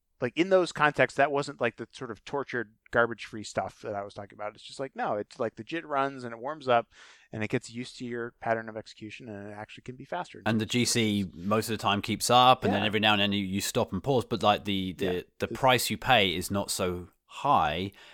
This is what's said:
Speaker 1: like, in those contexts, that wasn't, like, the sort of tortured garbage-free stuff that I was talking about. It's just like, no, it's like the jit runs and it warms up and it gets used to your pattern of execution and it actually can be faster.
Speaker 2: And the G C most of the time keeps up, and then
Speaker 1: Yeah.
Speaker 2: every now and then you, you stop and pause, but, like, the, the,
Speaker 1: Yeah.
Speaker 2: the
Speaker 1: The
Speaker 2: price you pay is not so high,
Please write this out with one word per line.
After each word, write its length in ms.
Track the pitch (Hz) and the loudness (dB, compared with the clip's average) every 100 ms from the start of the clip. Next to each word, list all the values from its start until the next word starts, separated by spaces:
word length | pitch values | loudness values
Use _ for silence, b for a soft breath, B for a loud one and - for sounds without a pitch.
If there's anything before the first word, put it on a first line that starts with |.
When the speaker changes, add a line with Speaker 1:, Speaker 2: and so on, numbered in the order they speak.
| _ - | _ -6
Speaker 1:
like, 160 | 123 151 | -4 0
in 140 | 190 | 4
those 200 | 185 165 | 4 4
contexts, 460 | 147 147 143 131 - | 2 2 4 2 4
that 160 | 143 | 2
wasn't, 280 | 139 143 131 | 2 -4 -2
like, 160 | 120 - | -2 -2
the 120 | 113 | -12
sort 220 | - 127 | -12 -12
of 120 | 107 | -12
tortured 460 | - 143 127 123 107 _ _ | -8 -6 -4 -6 -6 _ _
garbage-free 500 | 120 117 113 - 110 | 2 2 0 -12 -12
stuff 380 | 101 - 95 - | -8 -6 -6 -6
that 120 | 117 101 | -8 -8
I 80 | |
was 100 | 101 | -8
talking 240 | 104 101 104 | -12 -16 -12
about. 160 | 104 | -12
It's 80 | 110 | -12
just 160 | - 120 | -16 -10
like, 140 | 135 | -10
no, 200 | 220 214 | -6 -4
it's 260 | 107 104 - | -4 -4 -4
like 160 | 117 - | -6 -6
the 80 | |
jit 200 | 110 165 | -10 -8
runs 380 | 156 143 139 135 | -2 0 0 -4
and 100 | 123 | -12
it 60 | 117 | -10
warms 300 | 123 156 131 | -10 -4 2
up 180 | 117 113 b b b b | 2 2 b b b b
and 100 | 113 | -6
it 80 | 107 | -2
gets 180 | 127 - | -4 -4
used 300 | 117 127 - | -12 -12 -10
to 60 | |
your 280 | 123 120 117 - | -8 -8 -8 -6
pattern 280 | 117 113 113 | -2 -2 -4
of 80 | 110 | -12
execution 520 | - - 107 - 127 | -12 -16 -16 -14 -14
and 200 | 101 101 | -12 -12
it 80 | 104 | -14
actually 240 | 107 - | -14 -16
can 140 | - 127 | -16 -14
be 80 | |
faster. 360 | 135 180 175 101 107 | -10 -8 -8 -6 -2
Speaker 2:
And 140 | 113 | 0
the 60 | 110 | 0
G 180 | 123 | 0
C 420 | 113 120 110 104 95 | 2 2 2 2 -2
most 340 | - 92 110 110 | -4 0 0 0
of 80 | 107 | -2
the 60 | |
time 180 | 113 101 | 0 0
keeps 300 | - 101 - | -2 -2 4
up, 320 | 120 127 123 | 6 6 6
and 100 | 104 | 2
then 100 | 101 | 0
Speaker 1:
Yeah. 40 | 104 | 0
Speaker 2:
every 140 | 104 | 2
now 140 | 107 | 4
and 60 | 104 | 4
then 120 | 101 | 2
you, 120 | 101 | 0
you 160 | 95 98 | -2 -2
stop 320 | - 123 110 | 0 0 0
and 80 | 95 | -2
pause, 220 | 131 131 | 0 0
but, 200 | - 113 | 0 2
like, 200 | 107 104 | 4 4
the, 280 | 101 98 92 | 0 -4 -4
the, 120 | 87 | -4
Speaker 1:
Yeah. 80 | 95 90 - - | -2 -4 -6 -8
Speaker 2:
the 60 | 98 | -6
Speaker 1:
The 0 | |
Speaker 2:
price 420 | 113 131 123 - | 2 4 4 2
you 80 | 110 | -2
pay 360 | 127 123 98 | 4 4 4
is 140 | 85 87 | 0 -2
not 220 | 98 - | -2 -2
so 380 | - 92 90 87 _ _ | -2 -2 -4 -8 _ _
high, 640 | - 139 120 78 80 98 - B | -4 2 4 4 0 -4 -10 B